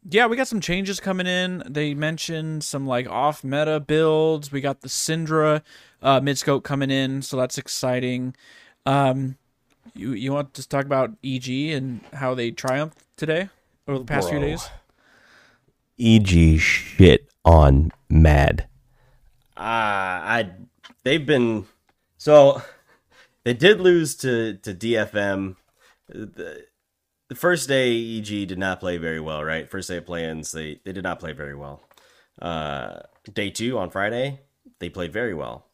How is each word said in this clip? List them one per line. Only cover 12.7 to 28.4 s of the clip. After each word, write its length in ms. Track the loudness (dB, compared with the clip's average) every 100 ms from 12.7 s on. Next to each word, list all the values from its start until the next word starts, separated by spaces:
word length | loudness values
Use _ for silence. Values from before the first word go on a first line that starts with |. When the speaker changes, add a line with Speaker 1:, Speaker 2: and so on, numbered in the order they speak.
| -4 -4 _ _ -10
Speaker 1:
today 320 | -4 -2 -4 _ _ _ -8
over 120 | -6
the 60 | -4
past 220 | -4 -2
few 100 | -2
Speaker 2:
Bro. 80 | -4
Speaker 1:
days? 200 | -6 -10 -18 _ _ _ _ _ _ _ _ _ _ _ _
Speaker 2:
E 220 | 6 6
G 380 | 8 6 8 6
shit 720 | 4 -2 -4 8 8 8 4 _ 6
on 480 | 8 10 6 4 -2 _
Mad. 580 | 6 8 8 4 0 -6 _ _ _ _ _ _ _ _ -12
Uh, 80 |
I, 840 | -4 -2 0 -2 -4 -6 -2 -2 -2 -8 -20 _ -20 _ -2
they've 200 | -2 0
been, 400 | 0 2 -2 -8 _ _ _ _ _
so 440 | 6 10 10 6 -6 -20 _ _ _ _ _ _ -4
they 80 |
did 260 | 2 4 6
lose 360 | 6 4 2 -4
to, 380 | -4 -2 -4 -8
to 160 | -12
D 240 | -8 -2 -2
F 180 | -2 -2
M. 400 | -2 -2 -6 -10 _ _ _ _ _
The, 560 | -16 -16 -14 -16 -16 -20 _ _ _ _ _ _
the 60 | -4
first 280 | 0 0 0
day, 240 | 0 2
E 280 | 0 -4 -8
G 240 | -6 -6